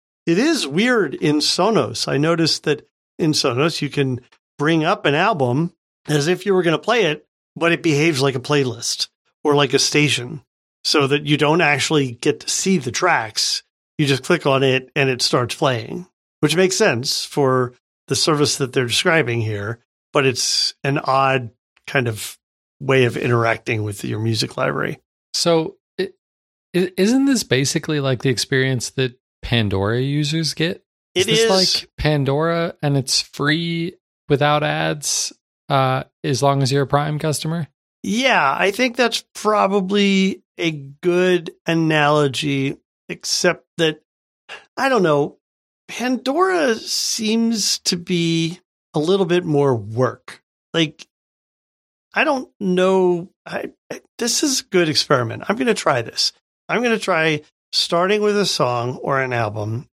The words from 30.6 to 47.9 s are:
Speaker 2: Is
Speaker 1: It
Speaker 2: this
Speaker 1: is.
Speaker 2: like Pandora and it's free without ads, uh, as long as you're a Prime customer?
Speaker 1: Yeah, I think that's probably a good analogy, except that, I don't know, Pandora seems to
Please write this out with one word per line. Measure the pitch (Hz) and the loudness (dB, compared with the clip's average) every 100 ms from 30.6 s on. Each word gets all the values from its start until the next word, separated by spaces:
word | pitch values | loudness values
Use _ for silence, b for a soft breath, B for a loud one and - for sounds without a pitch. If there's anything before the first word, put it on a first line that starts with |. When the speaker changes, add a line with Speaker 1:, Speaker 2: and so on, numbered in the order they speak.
| 160 196 - _ _ | -4 -4 -14 _ _
Speaker 2:
Is | - 196 | -4 0
Speaker 1:
It | |
Speaker 2:
this | 226 | 2
Speaker 1:
is. | 226 | 4
Speaker 2:
like | 190 185 - - - | 2 2 -2 -6 -4
Pandora | 151 151 135 139 160 170 170 - | 0 0 0 0 0 -2 -4 -4
and | 147 139 | -2 -2
it's | 127 - | 0 -4
free | - - 147 156 170 170 165 - _ _ - | -4 -4 -2 0 -2 -4 -4 -8 _ _ -2
without | 139 147 147 | 2 2 2
ads, | 151 151 160 156 - - - - _ _ - | 0 -2 -2 -4 -4 -4 -6 -10 _ _ -2
uh, | 139 131 131 - _ | 0 2 0 -6 _
as | 156 131 | -4 0
long | 139 139 | 2 2
as | 135 | 2
you're | 143 | 0
a | 135 | 2
Prime | 143 147 151 | 2 0 -2
customer? | 156 143 156 165 151 _ _ _ | -2 -2 -4 -4 -6 _ _ _
Speaker 1:
Yeah, | - 214 269 202 143 139 | -4 0 2 4 2 2
I | 185 | 0
think | 208 254 240 | 0 -2 0
that's | 240 233 - - | -2 -2 -8 -6
probably | 202 214 196 202 185 202 202 196 190 - _ - | 0 2 2 0 0 2 4 4 2 0 _ -6
a | 170 | -4
good | 151 139 139 180 175 185 180 165 - - | -4 -10 -6 0 2 2 0 -2 -8 -2
analogy, | 165 160 156 147 151 147 123 151 139 135 - _ _ - | 0 2 4 4 4 2 0 -2 -2 -2 -4 _ _ -16
except | 170 - - 180 165 _ - | -12 -6 0 0 0 _ -2
that, | 160 156 _ _ _ _ - B B - | -2 -2 _ _ _ _ -20 B B -4
I | 262 | 0
don't | 247 | 2
know, | 170 147 147 - _ _ _ _ - | 2 2 0 -6 _ _ _ _ -16
Pandora | - 240 254 - 285 381 359 285 226 | -8 -4 -2 -2 0 0 2 0 0
seems | - - - - 214 226 226 226 196 - | -4 -6 -4 -4 0 0 0 0 -2 -2
to | - | -2